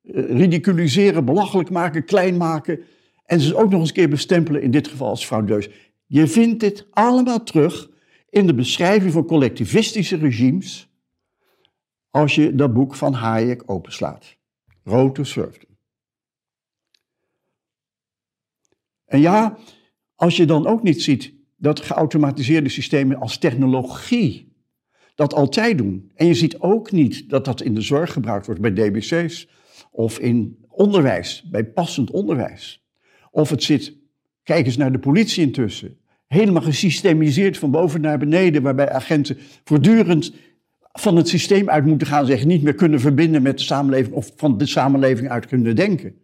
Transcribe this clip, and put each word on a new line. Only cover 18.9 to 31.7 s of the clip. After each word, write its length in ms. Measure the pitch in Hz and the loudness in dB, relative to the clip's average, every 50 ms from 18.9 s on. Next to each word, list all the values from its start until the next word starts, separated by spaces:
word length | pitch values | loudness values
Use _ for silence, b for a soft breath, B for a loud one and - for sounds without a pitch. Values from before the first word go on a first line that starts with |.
| _ _ _ | _ _ _
En 140 | _ - 139 | _ 4 4
ja, 380 | 151 170 190 214 226 214 220 B B B B B B B B B _ _ _ | 4 6 4 4 2 0 -2 B B B B B B B B B _ _ _
als 220 | _ 165 175 170 | _ 0 2 4
je 80 | - 175 | 4 4
dan 220 | 147 165 147 156 | 4 4 2 2
ook 160 | 175 226 226 233 | 0 -2 0 2
niet 180 | 185 147 - | 0 0 0
ziet 320 | - - 143 107 - - _ _ _ _ _ | 0 0 -2 -2 -2 -14 _ _ _ _ _
dat 220 | _ - 147 151 - | _ -2 -2 -2 -2
geautomatiseerde 880 | - - - 165 160 139 - 151 147 139 135 - 131 117 160 160 147 131 | -6 -4 -2 -2 -2 0 2 0 0 0 0 -4 0 0 0 2 0 -2
systemen 480 | - - - - - 143 139 131 139 | -4 -6 -6 -2 -2 0 0 0 -2
als 200 | - 123 123 - | -2 -6 -10 -6
technologie 1160 | - - 156 117 123 135 131 127 131 127 127 - - - - 240 240 208 123 90 - - _ _ _ _ _ _ _ _ _ _ _ _ _ _ | -2 -2 -2 0 2 0 0 0 0 -4 -8 -12 -16 -6 -4 -2 0 0 -2 -4 -6 -18 _ _ _ _ _ _ _ _ _ _ _ _ _ _
dat 180 | - 151 143 - | -2 -2 0 2
altijd 440 | 151 139 139 - 226 214 233 220 | 0 0 0 0 -2 0 0 0
doen, 340 | 139 107 98 92 95 - _ _ | 0 -2 -2 -4 -8 -12 _ _
en 120 | - 156 | 0 2
je 60 | 175 165 | 2 4
ziet 260 | - 165 147 - - | 2 0 -2 -2 -4
ook 320 | - 175 208 233 226 - | 0 0 0 0 -2 -2
niet 380 | 196 170 139 110 - - - - | 0 2 2 0 0 -8 -8 -4
dat 160 | 139 131 135 | -4 -2 -2
dat 160 | 135 117 - | -4 -8 -6
in 140 | - - 104 | -4 -4 -4
de 60 | 110 | -4
zorg 320 | 101 - 143 143 170 170 - | -2 -2 -2 -2 -2 -4 -6
gebruikt 320 | 147 110 113 107 101 - | -8 -6 -6 -6 -8 -6
wordt 160 | - 110 85 | -8 -8 -4
bij 280 | 104 117 92 101 110 104 | -4 -2 0 0 0 0
D 20 | |
B 60 | 98 | -2
C's 500 | 113 104 - 165 165 175 160 170 - - b b b b b b b b b | -4 -4 -4 -4 -4 -4 -4 -8 -12 -20 b b b b b b b b b
of 280 | b - 113 110 113 - | b -4 -4 -4 -4 -4
in 460 | - 123 117 120 107 117 - _ _ | -2 0 0 0 -2 -4 -10 _ _
onderwijs, 800 | _ - - 196 208 202 185 143 127 95 87 90 - - - _ 165 | _ 0 0 2 4 4 2 2 2 0 -2 -6 -10 -14 -14 _ -6
bij 140 | - 104 110 | -6 -6 -6
passend 460 | - | -4